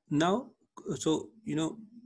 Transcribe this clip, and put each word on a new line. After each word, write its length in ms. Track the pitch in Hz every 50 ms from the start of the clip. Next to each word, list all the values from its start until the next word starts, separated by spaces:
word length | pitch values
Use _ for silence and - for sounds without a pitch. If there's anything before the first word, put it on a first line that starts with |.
| _ -
Now, 420 | 151 143 165 180 196 247 285 - - _ _ _ - - - - 151 127
so, 320 | - 160 156 - - - _ - -
you 140 | 147 147 156
know, 200 | 160 - - - - - - - -